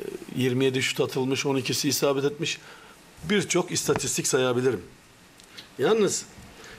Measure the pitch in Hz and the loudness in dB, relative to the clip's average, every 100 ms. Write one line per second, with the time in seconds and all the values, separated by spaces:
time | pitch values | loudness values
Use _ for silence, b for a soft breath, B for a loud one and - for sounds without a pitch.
0 | - - - - 127 127 135 131 - - | -6 -10 -8 -2 0 2 2 2 0 0
1 | 127 139 131 131 143 135 123 120 147 123 | 0 0 0 0 0 0 0 -2 0 2
2 | 143 139 143 147 156 - B B B B | 2 2 0 -2 -4 -6 B B B B
3 | - - 156 208 - - - 156 - 135 | -20 -12 0 0 2 0 0 -2 0 0
4 | 123 - 160 135 127 123 131 104 - - | 0 -2 0 2 2 2 2 0 -6 -20
5 | - - - - - B B - 151 220 | -20 -20 -20 -20 -20 B B -2 2 4
6 | 180 - - - - B B | 2 0 -6 -16 -20 B B